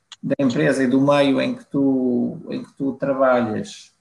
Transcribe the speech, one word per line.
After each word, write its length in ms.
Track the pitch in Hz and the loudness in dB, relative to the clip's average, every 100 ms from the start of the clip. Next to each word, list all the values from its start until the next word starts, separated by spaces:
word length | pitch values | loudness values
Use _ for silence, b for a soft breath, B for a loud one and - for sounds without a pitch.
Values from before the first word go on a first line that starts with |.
| _ - | _ -12
da 100 | - - | -6 0
empresa 440 | 135 127 156 131 | 0 2 2 2
e 40 | 127 | 2
do 140 | 135 | 2
meio 380 | 143 143 139 131 | 4 4 4 2
em 140 | 131 | -2
que 120 | 120 - | -6 -6
tu, 760 | 143 135 131 127 120 120 - - | -2 0 2 0 0 -2 -6 -10
em 140 | 131 | -10
que 100 | - | -10
tu 200 | - 135 | -8 -6
trabalhas 1000 | 120 135 135 131 123 110 104 104 - - _ | -4 -2 2 2 2 0 -4 -8 -14 -20 _